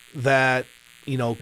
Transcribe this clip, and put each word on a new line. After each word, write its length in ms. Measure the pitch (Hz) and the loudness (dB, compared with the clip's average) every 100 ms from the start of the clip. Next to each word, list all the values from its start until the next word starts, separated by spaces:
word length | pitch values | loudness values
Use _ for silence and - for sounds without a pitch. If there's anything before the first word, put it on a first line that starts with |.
| - | -20
that, 540 | 147 131 135 131 127 123 - - - | -6 0 2 4 0 -4 -12 -20 -16
you 120 | - 131 | -8 -4
know, 220 | 117 117 | -4 -4